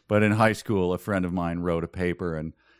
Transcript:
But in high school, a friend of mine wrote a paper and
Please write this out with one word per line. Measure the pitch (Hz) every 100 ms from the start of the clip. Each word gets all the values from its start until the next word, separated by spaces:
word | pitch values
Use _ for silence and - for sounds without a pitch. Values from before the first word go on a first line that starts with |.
| -
But | 104
in | 107
high | 110 113
school, | 104 - 101 90
a | 90
friend | - 98 90
of |
mine | 90 85 87
wrote | 87 82
a | 85
paper | 92 90 85 90
and | 78 80 - _ _